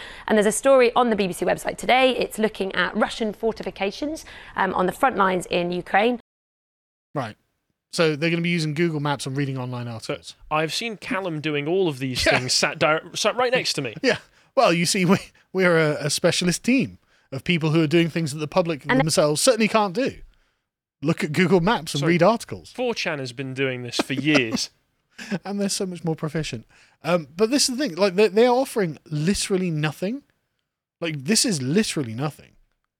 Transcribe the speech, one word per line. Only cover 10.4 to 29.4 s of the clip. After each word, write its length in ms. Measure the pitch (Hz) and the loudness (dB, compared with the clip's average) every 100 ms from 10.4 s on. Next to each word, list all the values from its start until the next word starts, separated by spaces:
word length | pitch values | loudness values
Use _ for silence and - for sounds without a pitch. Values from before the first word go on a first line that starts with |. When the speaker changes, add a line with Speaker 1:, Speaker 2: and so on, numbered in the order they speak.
| - | -6
Speaker 3:
I've 240 | 156 160 | -4 -2
seen 240 | - 233 208 | -4 -8 -8
Callum 440 | - 185 190 156 | -8 -6 -4 -4
doing 260 | 151 147 143 | -4 -2 0
all 200 | 190 180 | 0 0
of 120 | 131 | 0
these 260 | 131 123 - | -4 -2 0
Speaker 2:
<laughs> 0 | |
Yeah. 140 | 233 | 0
Speaker 3:
things 140 | 127 | 0
sat 260 | - 156 - | 0 0 2
di-, 220 | 160 160 175 | 2 2 -2
sat 220 | - 214 226 | -4 -2 0
right 160 | 247 | 0
next 220 | 247 175 | 0 0
to 100 | - | -4
me. 100 | 127 104 | -6 -2
Speaker 2:
Yeah. 160 | 262 185 - _ _ - | 0 0 -4 _ _ 4
Well, 180 | 226 | 4
you 140 | 170 170 | 4 2
see, 180 | 202 175 | 2 4
we, 120 | 196 - _ _ | 4 0 _ _
we're 260 | 185 180 165 | 0 4 4
a, 280 | 151 143 147 | 4 0 -2
a 40 | |
specialist 540 | - 175 - 180 - | 0 2 2 0 0
team 340 | - 262 127 90 _ _ _ | 2 2 0 -6 _ _ _
of 120 | 135 | -6
people 260 | - 170 156 | -2 0 2
who 140 | 156 | 2
are 40 | 156 | 4
doing 220 | 170 165 | 4 2
things 240 | 175 160 | 0 -4
that 60 | 151 | -4
the 80 | 151 | -2
public 360 | 190 170 147 147 | -2 0 -4 0
Speaker 1:
And 100 | 254 | 2
Speaker 2:
themselves 420 | 160 185 151 151 | 2 2 2 4
certainly 260 | - 226 220 | 2 4 2
can't 260 | 220 208 | 2 2
do. 220 | 180 262 - - _ _ _ _ _ _ _ | 0 -4 -6 -14 _ _ _ _ _ _ _
Look 200 | 143 160 | -2 -2
at 100 | 165 | -2
Google 260 | 147 180 185 | 0 4 4
Maps 340 | 165 220 160 | 4 0 -2
and 60 | 143 | -2
Speaker 3:
Sorry. 140 | 160 | 2
Speaker 2:
read 100 | 170 | 4
articles. 480 | 175 233 - 92 - | 4 4 -2 -14 -14
Speaker 3:
Four 240 | - 254 214 | -6 -4 -4
chan 240 | 185 147 | -4 -6
has 140 | 131 | -8
been 200 | 120 135 | -8 -8
doing 300 | 131 135 127 | -4 -4 -4
this 140 | 123 - | -4 -4
for 160 | - | -4
years. 560 | 135 143 143 113 - - _ | -2 2 2 2 -4 -8 _
Speaker 2:
<laughs> 40 | _ _ _ - - 196 190 | _ _ _ -20 -8 -8 -6
And 160 | 202 | -4
they're 80 | 196 | -4
so 160 | - 190 | -2 -6
much 180 | 175 | -6
more 120 | 170 156 | -4 -4
proficient. 500 | 160 165 151 117 - _ _ _ | -4 -4 -6 -8 -12 _ _ _
Um, 240 | 156 175 139 165 | -2 -2 -2 -2
but 160 | 220 | 2
this 180 | 277 - | 2 0
is 80 | 240 | 0
the 100 | 285 | -4
thing. 80 | 160 | 0
Like, 200 | 202 180 | 2 4
they, 140 | 214 | 4
they 180 | 196 247 | 4 4
are 80 | 247 | 4
offering 420 | 269 240 175 139 - | 0 -2 -2 -4 -6
literally 640 | 147 156 202 | -2 0 0